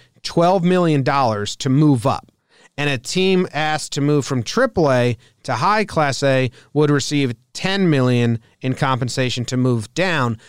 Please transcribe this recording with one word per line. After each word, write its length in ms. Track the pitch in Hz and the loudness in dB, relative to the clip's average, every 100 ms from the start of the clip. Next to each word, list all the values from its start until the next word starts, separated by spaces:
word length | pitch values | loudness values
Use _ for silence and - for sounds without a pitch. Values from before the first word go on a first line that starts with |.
| _ _ | _ _
twelve 400 | - - 170 196 | -6 2 2 4
million 400 | 175 180 170 147 | 2 2 2 2
dollars 520 | 131 139 123 104 104 - | 2 2 0 0 -4 -6
to 120 | 135 | 0
move 380 | 131 151 131 127 | 4 4 4 0
up. 240 | 98 - _ _ _ _ - | -4 -6 _ _ _ _ -6
And 120 | 147 | -4
a 80 | 127 | -4
team 500 | - 185 185 185 180 | -4 -2 2 2 0
asked 400 | 143 156 156 - | -2 -2 -4 -6
to 80 | 151 | -2
move 240 | 143 147 - | 0 0 0
from 160 | 131 | -4
triple 500 | 110 - 262 - 147 | -4 -2 -2 2 2
A 260 | 127 120 117 _ _ | 2 2 -2 _ _
to 100 | - | -6
high 320 | 120 175 214 208 | -2 0 0 -2
Class 380 | - 147 131 | -2 -2 0
A 260 | 139 131 127 - - | 0 2 0 -6 -6
would 160 | 143 147 | 0 2
receive 440 | 143 - 143 131 117 _ | 2 0 -2 -2 -4 _
ten 360 | - 185 196 180 | -8 -4 0 2
million 500 | 143 127 120 117 113 _ _ | 2 2 2 0 -2 _ _
in 120 | 131 | -6
compensation 720 | 127 139 131 127 135 127 120 117 | -2 -2 -2 -4 -4 -4 -4 -4
to 120 | 127 | -2
move 360 | 127 120 107 | 0 0 -4
down. 460 | - 185 156 123 110 | -4 -2 0 -2 -4